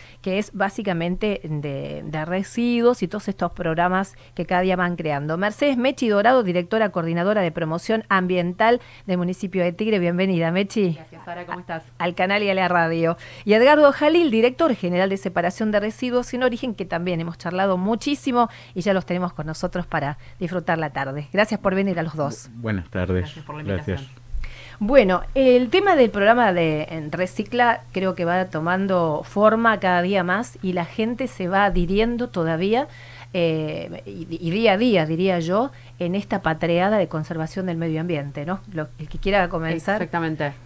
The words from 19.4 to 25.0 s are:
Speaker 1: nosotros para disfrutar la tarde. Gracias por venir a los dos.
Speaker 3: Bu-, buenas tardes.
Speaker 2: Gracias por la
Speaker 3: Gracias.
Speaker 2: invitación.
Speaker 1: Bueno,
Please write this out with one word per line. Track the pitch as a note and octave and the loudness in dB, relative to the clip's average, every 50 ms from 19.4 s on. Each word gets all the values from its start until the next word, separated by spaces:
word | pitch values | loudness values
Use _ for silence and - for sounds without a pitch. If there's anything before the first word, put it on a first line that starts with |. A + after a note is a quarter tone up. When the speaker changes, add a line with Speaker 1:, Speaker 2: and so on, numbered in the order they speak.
| D3+ | -8
Speaker 1:
nosotros | D#3 D#3 - - F3+ - F3+ E3+ | -8 -6 -6 -6 -4 -4 -6 -6
para | - - D#3 C#3+ C#3 D3 - - - - - | -4 -4 -2 -2 -4 -6 -8 -12 -18 -10 -8
disfrutar | F#3+ D#3+ F3+ F3+ E3 - E3+ D#3+ | -6 -4 -4 -4 -2 -2 -2 0
la | D#3+ D3 | -2 -4
tarde. | - C#3 C#3 C3+ C3+ D3 D3 C3+ | -4 -4 -6 -4 -6 -8 -8 -2
Gracias | - F#3+ G#3+ G#3+ A3 G3 | 0 0 0 0 0 -2
por | - G3 F#3 | 0 0 0
venir | F#3+ G3 G3 F3+ E3+ | 2 0 0 -2 -2
a | D#3+ | -4
los | D#3+ D3 | -4 -4
dos. | D3+ C#3+ C#3 - - - B2+ A2+ | -4 -4 -4 -4 -8 -12 -16 -14
Speaker 3:
Bu-, | A#2+ A#2 | -6 -4
buenas | A2 G#2+ F#2 E2+ - | -2 -2 -2 -4 -4
tardes. | - F#2 F2+ F2+ F#2 F#2 F2 | -4 -2 -2 0 0 0 -2
Speaker 2:
Gracias | - - D#3+ - | -4 -8 -12 -14
por | - D3 | -12 -12
la | D3+ D3+ | -8 -6
Speaker 3:
Gracias. | G2+ G2 E2+ D2+ - F#2 - | -4 -4 -4 -4 -4 -6 -6
Speaker 2:
invitación. | C3+ - - - - - - - - - - - - - - - | -6 -12 -18 -20 -10 -8 -6 -4 -4 -6 -8 -12 -16 -18 -8 -6
Speaker 1:
Bueno, | G#3 G#3 C#4 C#4 | -2 4 6 6